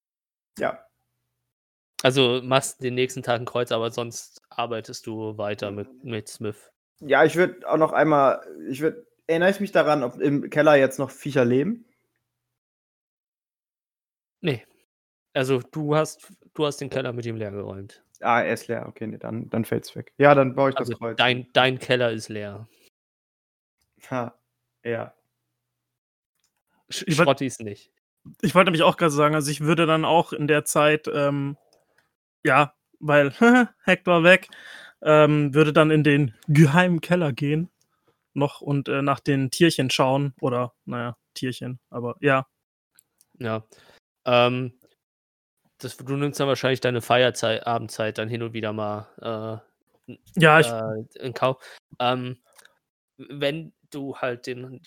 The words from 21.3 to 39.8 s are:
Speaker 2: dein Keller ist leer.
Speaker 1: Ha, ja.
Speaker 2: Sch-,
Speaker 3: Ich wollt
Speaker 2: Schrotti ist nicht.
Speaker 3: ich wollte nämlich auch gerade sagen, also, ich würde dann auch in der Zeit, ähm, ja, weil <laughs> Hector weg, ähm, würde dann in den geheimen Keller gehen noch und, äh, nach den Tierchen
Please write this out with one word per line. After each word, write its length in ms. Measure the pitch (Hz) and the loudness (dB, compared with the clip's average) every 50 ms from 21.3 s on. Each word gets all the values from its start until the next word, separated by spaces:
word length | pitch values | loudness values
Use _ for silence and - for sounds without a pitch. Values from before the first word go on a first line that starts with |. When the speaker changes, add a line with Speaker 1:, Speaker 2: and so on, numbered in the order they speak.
| 123 127 127 - _ | 2 -2 -6 -2 _
Speaker 2:
dein 260 | 123 127 131 131 127 | 2 2 2 0 -4
Keller 320 | - - 127 123 123 117 | -2 -2 0 0 0 -2
ist 180 | 113 110 107 - | -2 -4 -10 -10
leer. 380 | 110 107 104 104 101 101 113 - _ _ _ _ _ _ _ _ _ _ _ _ _ _ _ _ _ _ _ _ _ _ _ _ _ _ - - | -12 -12 -12 -12 -12 -14 -16 -20 _ _ _ _ _ _ _ _ _ _ _ _ _ _ _ _ _ _ _ _ _ _ _ _ _ _ -14 -10
Speaker 1:
Ha, 240 | 135 127 120 120 - _ _ _ _ _ _ _ _ _ _ | -8 -8 -8 -8 -12 _ _ _ _ _ _ _ _ _ _
ja. 300 | 117 117 113 113 113 _ _ _ _ _ _ _ _ _ _ _ _ _ _ _ _ _ _ _ _ _ _ _ _ _ _ _ _ _ _ _ _ _ _ _ _ | -8 -6 -6 -8 -12 _ _ _ _ _ _ _ _ _ _ _ _ _ _ _ _ _ _ _ _ _ _ _ _ _ _ _ _ _ _ _ _ _ _ _ _
Speaker 2:
Sch-, 140 | - - - - | -12 -10 -4 -4
Speaker 3:
Ich 100 | 160 139 | 0 2
wollt 100 | 175 147 | 4 2
Speaker 2:
Schrotti 180 | 135 - 139 127 | 2 0 -2 -6
ist 140 | - - | -8 -8
nicht. 300 | 113 104 101 - _ _ _ _ _ _ _ _ _ - - _ | -12 -12 -12 -14 _ _ _ _ _ _ _ _ _ -20 -12 _
Speaker 3:
ich 120 | - 170 - | -4 0 2
wollte 140 | 180 190 185 | 4 4 4
nämlich 160 | 170 156 165 | 2 4 4
auch 140 | 180 170 - | 2 2 2
gerade 140 | 170 160 | 0 0
sagen, 240 | 143 143 151 147 151 | 2 2 2 2 2
also, 140 | 156 143 143 | 0 -2 -4
ich 120 | 151 143 | -6 -4
würde 240 | 151 151 175 165 170 | 0 0 2 2 2
dann 200 | 156 160 160 160 | 2 2 0 0
auch 280 | 135 156 170 170 - - | 2 2 2 0 0 -4
in 140 | - 147 143 | -6 -2 0
der 180 | 151 147 147 | 0 0 0
Zeit, 440 | - - 160 147 151 151 151 - - | 0 0 2 2 4 2 0 -2 -4
ähm, 460 | - 147 143 143 143 143 139 139 143 - _ _ _ _ _ _ _ _ _ _ _ _ _ _ _ _ _ | -4 -2 -2 -2 -2 -2 -4 -6 -8 -12 _ _ _ _ _ _ _ _ _ _ _ _ _ _ _ _ _
ja, 300 | 147 131 139 147 139 - _ _ _ _ _ | 2 4 4 4 2 -2 _ _ _ _ _
weil 320 | - 151 143 147 143 139 135 - | -2 4 4 4 4 4 2 4
<laughs> 360 | 233 240 240 254 240 - - _ _ | 6 6 6 6 4 2 -2 _ _
Hector 400 | - 185 175 - 185 175 170 165 | 0 0 0 2 2 2 6 8
weg, 240 | 175 185 185 - - - - - - - - - - _ _ | 8 8 6 4 -2 -14 -20 -20 -20 -20 -20 -20 -20 _ _
ähm, 520 | - 151 151 151 151 147 151 151 147 143 131 | 2 4 6 6 8 6 6 2 2 2 4
würde 200 | 147 156 151 147 | 4 4 4 4
dann 160 | 170 156 156 | 4 4 4
in 120 | 156 156 147 | 4 4 4
den 300 | 151 143 143 147 120 - - _ - | 4 4 4 2 0 -2 -8 _ 2
geheimen 540 | 151 147 165 139 139 180 180 180 175 165 | 6 6 6 6 6 4 2 4 2 -2
Keller 320 | - - 175 180 170 147 123 | 0 0 0 0 0 -2 -4
gehen 360 | - 147 143 151 156 170 - - _ _ _ _ _ _ _ _ _ _ _ _ | -4 -2 -2 -2 -2 -2 -6 -10 _ _ _ _ _ _ _ _ _ _ _ _
noch 280 | 135 139 143 - - | -2 -2 -2 -4 -8
und, 260 | - 143 143 143 135 - | -6 -4 -4 -4 -2 -2
äh, 140 | 135 139 | -4 -2
nach 180 | 139 143 139 - | -2 -2 -4 -2
den 320 | - - 143 135 135 127 | -2 -2 -2 0 -2 -4
Tierchen 380 | - - 170 165 - - | 0 2 2 2 2 0